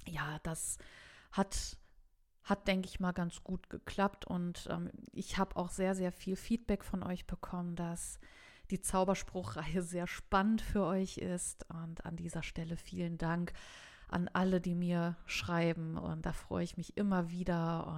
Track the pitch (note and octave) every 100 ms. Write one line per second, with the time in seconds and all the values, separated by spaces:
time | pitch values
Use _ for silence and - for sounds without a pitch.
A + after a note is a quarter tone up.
0 | - D#3+ D3 D#3 - D#3+ - - - -
1 | - - - - G3 - - - - -
2 | - _ _ _ - G3 - F#3+ F#3 -
3 | F3+ F3 E3+ - - F#3 - - - -
4 | G3 - - F3+ F3 F3 - E3+ F3 -
5 | - - F#3+ - F#3+ - F3 - F#3 F#3+
6 | F3+ - - F#3+ - A3+ - G3+ - F#3+
7 | F3+ F3+ - F3+ - F3+ F3 E3+ E3+ E3+
8 | - - - - - - - F#3 - F#3+
9 | F#3 F#3+ - F#3+ F3+ D3+ D3+ F3 E3+ F3
10 | F3 - - G3 G3+ A3 - G#3+ E3+ F#3+
11 | F#3+ - - F3+ - - - E3 E3 E3
12 | E3+ E3 E3+ E3 - - E3 E3+ - F3+
13 | E3+ E3 E3 E3+ F3 - - - - -
14 | - - F3 F#3 F#3 F#3 F3+ F3 F3 F3
15 | E3+ E3+ - - - E3+ E3 E3 D#3+ E3
16 | E3+ D#3+ D#3+ - - F3 E3+ - E3 -
17 | G3+ F#3+ E3+ F3 F3+ E3+ E3 E3 E3